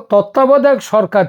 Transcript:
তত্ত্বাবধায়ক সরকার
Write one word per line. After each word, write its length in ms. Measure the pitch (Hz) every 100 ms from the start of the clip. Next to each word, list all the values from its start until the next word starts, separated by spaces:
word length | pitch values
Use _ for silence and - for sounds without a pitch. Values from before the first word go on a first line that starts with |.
| -
তত্ত্বাবধায়ক 680 | 202 202 277 262 285 277 269
সরকার 420 | - 214 190 202